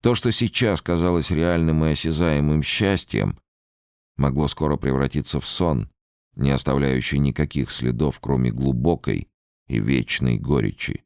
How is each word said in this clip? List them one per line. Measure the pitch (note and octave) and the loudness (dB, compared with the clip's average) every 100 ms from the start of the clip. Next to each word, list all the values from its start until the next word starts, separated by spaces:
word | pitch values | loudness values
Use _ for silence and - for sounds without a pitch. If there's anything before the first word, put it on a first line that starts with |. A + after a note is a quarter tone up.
То, | A#2+ | 2
что | A#2+ B2 | 2 0
сейчас | A2 A#2+ - A#2 F#2 | 0 -2 0 0 0
казалось | - F2 F2 F2 D2+ | 0 2 2 2 0
реальным | D#2 E2+ E2+ E2 D#2 | 0 2 2 2 2
и | D#2+ | 2
осязаемым | D2+ E2 D#2 E2+ D2 D2 D2+ | 0 -2 0 2 2 2 2
счастьем, | C#2 - G2+ F#2+ - G#1+ G1+ - _ _ _ _ _ _ _ - | 0 0 0 0 -2 -2 -2 -4 _ _ _ _ _ _ _ -2
могло | C#2 C2+ D2 | 0 2 -2
скоро | - D2+ C#2+ | 0 -2 0
превратиться | C2 C2 C2+ D2 - D2 | 0 0 0 -2 -2 -4
в | - | -2
сон, | - E2+ C2 G#1 _ _ _ _ - | 0 0 0 -4 _ _ _ _ -2
не | C2+ | 0
оставляющий | C2+ C#2+ C2+ C#2 B1+ - C#2 | 0 0 0 2 0 0 0
никаких | C#2+ B1 D2+ D2 B1 | 0 0 -2 -2 -4
следов, | - A#1+ A#1+ D2 - | -2 -2 0 -2 -2
кроме | B1 C2 B1 | -2 0 0
глубокой | A#1 C2+ B1 C#2+ E2+ - G1+ - _ _ _ _ | 0 0 2 0 0 -2 -4 -6 _ _ _ _
и | A#1+ | -2
вечной | G#1 C2+ A1+ - B1 A1+ | 0 0 0 -2 0 0
горечи. | G1+ C#2+ G#1 - - - | 0 0 0 -4 -8 -8